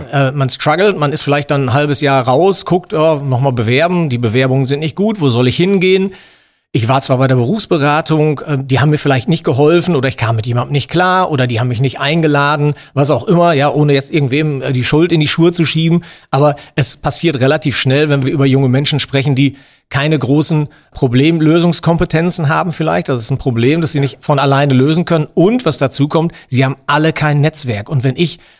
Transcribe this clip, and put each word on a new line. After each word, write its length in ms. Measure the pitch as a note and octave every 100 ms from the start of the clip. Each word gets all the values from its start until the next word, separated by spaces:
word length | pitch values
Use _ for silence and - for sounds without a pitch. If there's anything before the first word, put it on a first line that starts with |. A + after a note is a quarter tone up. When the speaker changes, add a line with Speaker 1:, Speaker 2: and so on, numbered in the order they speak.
| C3
Speaker 1:
Ja. 160 | C#3+ C3+
Speaker 2:
äh, 40 |
man 160 | C#3+ C3
struggelt, 480 | - D3+ D#3+ G#3 F#3
man 160 | D3
ist 100 | D3
vielleicht 280 | - C#3+ C#3
dann 140 | C#3+
ein 80 | C3
halbes 260 | B2+ D3 C#3+
Jahr 240 | C#3+ C3+
raus, 400 | B2 C3 F#3+ F#3
guckt, 300 | - F3+ -
oh, 220 | D#3 D#3+ D3+
noch 240 | C#3 B2
mal 100 | C3+
bewerben, 560 | B2 A2 B2+ E3+ F3+ D#3+
die 80 | A#2+
Bewerbungen 480 | A#2+ A#2+ C3 C3
sind 140 | B2+ C#3+
nicht 160 | D#3
gut, 260 | - G#3 G#3
wo 80 | C#3+
soll 200 | A#2 B2+
ich 80 | C3+
hingehen? 580 | F3+ G3 F#3 F#3+ G3 - - _ _ _ _
Ich 180 | - A2
war 120 | C3
zwar 160 | - B2+
bei 80 | C3
der 80 |
Berufsberatung, 1040 | C3 A#2+ G#3+ - E3+ C#3+ D3 D#3+ D#3 D#3 C#3+
äh, 180 | - C#3
die 200 | C3+ B2+
haben 120 | D3+
mir 80 | D3
vielleicht 300 | - C3 B2+
nicht 140 | D#3+
geholfen 540 | - C3+ D3 F3 F3 D3+
oder 120 | C3
ich 80 | -
kam 200 | A2+ A2
mit 100 | A#2
jemandem 260 | A#2+ A#2+
nicht 160 | C#3+ -
klar 440 | F3 F#3 F#3 F3+
oder 160 | C#3+ B2
die 100 | A2
haben 100 | B2
mich 120 | A2+
nicht 180 | C3+ -
eingeladen, 760 | C#3 E3 D#3 C#3+ C#3+ D3+ D3 C#3+ -
was 160 | C3 C#3+
auch 140 | C#3
immer, 280 | - F3 E3+
ja, 160 | D3 C#3+
ohne 220 | C3 D3
jetzt 200 | C#3+ C3+
irgendwem, 500 | E3+ C3+ C#3 D#3 C#3
äh, 100 | B2+
die 120 | B2+
Schuld 260 | A#2+ D3 E3+
in 80 | E3
die 80 | D3
Schuhe 220 | - E3
zu 140 | F3
schieben, 400 | D#3 D#3+ E3 E3+ - - _
aber 240 | C3+ D3 - - -
es 200 | C3+ -
passiert 440 | D3 - E3 C#3
relativ 360 | C3+ D3+ D3 A2+
schnell, 320 | C3 C3+ D3+
wenn 160 | C#3
wir 80 | C3
über 140 | D#3+ C#3
junge 220 | C3+ C3+
Menschen 320 | B2+ D3 C#3+
sprechen, 340 | - C#3 C3+
die 220 | C3 C#3 - - _ _
keine 280 | C3+ D3+ D#3
großen 500 | A#2+ D3 D#3 D#3 D3 - _
Problemlösungskompetenzen 1600 | - C3 B2 D3+ E3 D#3 E3 F3 E3 - E3+ F3 D#3 F3 F3+ D3
haben 240 | D#3 F3+
vielleicht, 360 | - D#3+ F3 E3+
das 120 | B2+
ist 100 | -
ein 80 | C3+
Problem, 420 | C3+ A#2 A#2+ E3
das 120 | D#3+
sie 80 | C#3+
nicht 180 | C3+ -
von 180 | - C#3
alleine 360 | C#3 C#3 C#3+
lösen 300 | B2+ C3+ D#3+
können 220 | E3+ E3 D3+
und 300 | - F#3 B3
was 140 | E3+ -
dazu 300 | C3+ - D3
kommt, 240 | D#3 E3 - -
sie 160 | B2+
haben 120 | C3 C#3 -
alle 260 | D3 D#3
kein 280 | D3+ D#3 D3
Netzwerk 480 | D3+ D3+ B2 G#2 G#2
und 140 | C#3
wenn 140 | A2+ B2
ich 240 | F3 - _ _